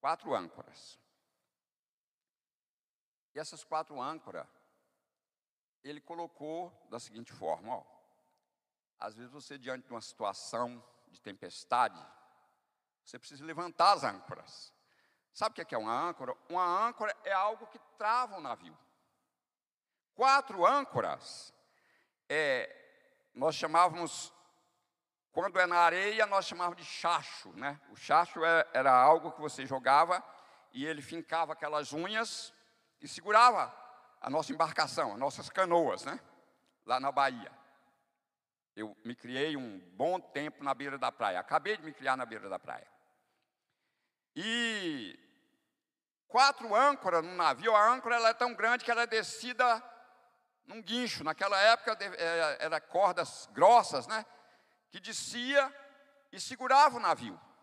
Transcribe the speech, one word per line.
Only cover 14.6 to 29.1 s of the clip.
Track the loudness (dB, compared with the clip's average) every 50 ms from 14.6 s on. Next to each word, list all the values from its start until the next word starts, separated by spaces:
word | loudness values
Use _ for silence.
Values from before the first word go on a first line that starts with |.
| -20 -20 _ _ _ _ _ _ _ _ _ _ _ _ _
Sabe | -6 -6 -6
o | -4
que | -6 -12
é |
que | -8 -6
é | -6
uma | -4 -4 -4
âncora? | -2 -2 -4 -6 -8 -10 -10 -10 _ _ _
Uma | -2 -2 0
âncora | 0 2 0 0 -2 -2 -4 -6 -6 -6 -6 -6
é | -4 -2
algo | 0 0 -2 -4 -6 -12
que | -20 -20 -20 _ _ _ _
trava | -2 0 0 0 0 -4 -6
o | -12
navio. | -8 -10 -10 -10 -12 -20 -20 _ _ _ _ _ _ _ _ _ _ _ _ _ _ _ _ _ _ _ _ _ _ _ _ _ _ _ _
Quatro | 2 4 6 6 6 4 0 -2 4 4
âncoras, | 6 6 4 0 -2 -4 -4 -4 -2 -4 -8 -10 -16 -18 -18 -20 -20 _ _ _ _ _ _ _ _ _ _ _ _ _ _ _ _
é, | -2 0 0 0 0 -2 -2 -8 -12 -18 -20 _ _ _ _ _ _ _ _ _ _
nós | -2 -2 -2 -2
chamávamos, | -2 -6 0 4 4 4 4 2 -2 -8 -8 -8 -10 -14 -16 _ _ _ _ _ _ _ _ _ _ _ _ _ _ _ _ _ _ _ _ _
quando | -4 -4 -2 2 2
é | 2
na | 4 6 6
areia, | 6 6 6 2 -2 -2 2 0 0
nós | 2 2 0 0
chamávamos | -2 -6 -4 -4 -4 -4 -6
de | -14
chacho, | -16 -14 -4 -2 -2 -2 -2 -4 -8 -16 -16 -18 -18 -14
né? | -8 -8 -8 -8 -8 _ -20
O | -20
chacho | -20 -2 2 4 4 4 2 -2 -2 2
é, | 4 4 4 2 2 0
era | 2 4 6 8
algo | 8 10 8